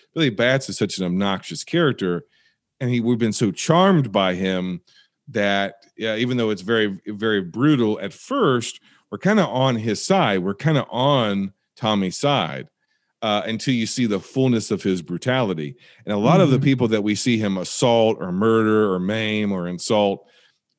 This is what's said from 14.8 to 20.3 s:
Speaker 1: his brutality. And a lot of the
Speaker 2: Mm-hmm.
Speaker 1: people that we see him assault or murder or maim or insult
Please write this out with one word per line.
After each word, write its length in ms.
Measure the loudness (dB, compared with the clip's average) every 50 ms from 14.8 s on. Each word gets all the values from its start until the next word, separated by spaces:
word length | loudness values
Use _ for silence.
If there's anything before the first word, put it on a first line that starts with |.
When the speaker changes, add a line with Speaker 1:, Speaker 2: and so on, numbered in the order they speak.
| -2
Speaker 1:
his 200 | -2 -2 -2 -4
brutality. 720 | -6 -8 -6 -4 -2 -2 0 0 -2 -2 -4 -6 -10 -12 _ _ -20 _ _ -8
And 80 | -4 -2
a 40 | 0
lot 220 | 2 4 6 6
of 100 | 6 4
the 60 | 4
Speaker 2:
Mm-hmm. 80 | 2 2
Speaker 1:
people 240 | 2 2 2 2 0
that 140 | 0 0 0
we 120 | 0 -2
see 200 | -2 0 0 0
him 220 | 0 0 -2 -2 -4
assault 580 | -6 -6 -4 0 2 2 4 4 4 4 2 0
or 120 | -4 -6 -2
murder 580 | 0 2 2 4 4 4 4 4 4 2 2 0
or 40 | 0
maim 520 | -2 -2 -2 -2 -2 -2 -2 -2 -2 -2 -2
or 140 | -4 -4 -6
insult 580 | -8 -6 -4 0 2 2 2 2 0 -2 -8 _